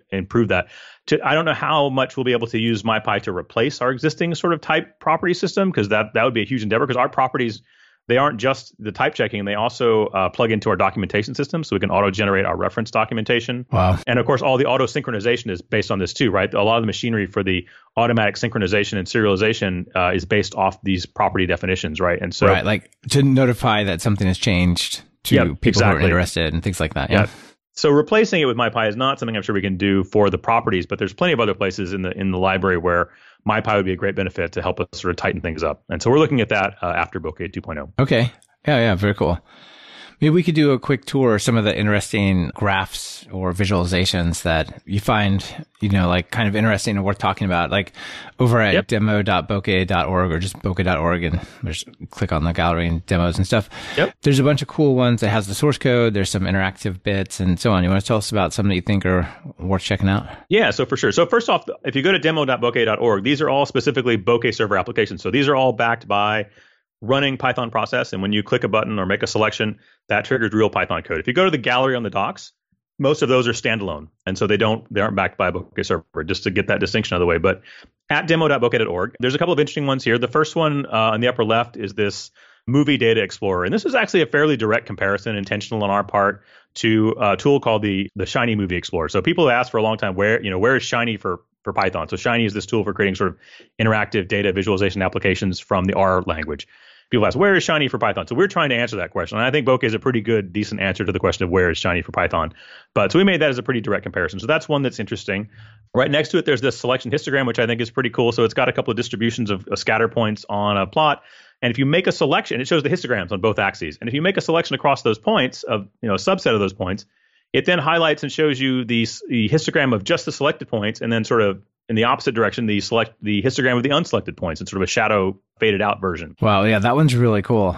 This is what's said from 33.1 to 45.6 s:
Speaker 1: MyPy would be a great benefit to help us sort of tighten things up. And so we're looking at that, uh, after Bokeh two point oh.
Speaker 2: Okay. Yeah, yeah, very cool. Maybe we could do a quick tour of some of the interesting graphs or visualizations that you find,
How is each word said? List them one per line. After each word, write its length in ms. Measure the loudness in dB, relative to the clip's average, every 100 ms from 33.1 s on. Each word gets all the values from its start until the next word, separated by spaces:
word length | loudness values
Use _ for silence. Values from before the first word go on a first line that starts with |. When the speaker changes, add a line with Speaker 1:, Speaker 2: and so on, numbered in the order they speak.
| _ -20 _ -2
Speaker 1:
MyPy 260 | -2 0 0
would 100 | 0
be 60 |
a 40 | -2
great 200 | -4 -2
benefit 360 | -4 -4 -6
to 100 | -4
help 180 | -4 -4
us 60 | -6
sort 180 | -6 -6
of 60 | -4
tighten 240 | -4 -4
things 220 | -6 -4
up. 200 | -4 -6 -8
And 140 | -4
so 80 | 2
we're 80 | 4
looking 220 | 4 2
at 100 | 0
that, 260 | 0 -2 -4
uh, 40 | -6
after 340 | -4 -4 -6
Bokeh 320 | -10 -8 -10
two 80 | -10
point 160 | -10 -10
oh. 120 | -8 -2
Speaker 2:
Okay. 340 | 0 2 0 -4 _ _ -2
Yeah, 120 | 2
yeah, 160 | 2 2
very 180 | 0
cool. 240 | 0 0 -2 -6 -20 -20 -20 -20 -20 -18 -2
Maybe 140 | 2
we 80 | 4
could 120 | 2
do 180 | 4 4
a 60 | 2
quick 280 | 0 -4 -2
tour 300 | 2 4 2
of 40 |
some 160 | 2 2
of 80 |
the 100 | 2
interesting 760 | 2 2 0 0 0 2 2 0
graphs 720 | -2 0 0 -2 -8 -12 -14 -12
or 220 | -6 -4
visualizations 880 | 0 0 0 0 0 0 0 0 -2
that 400 | 0 0 -2 -8
you 160 | -6 -4
find, 420 | 0 2 2 0 -4 -12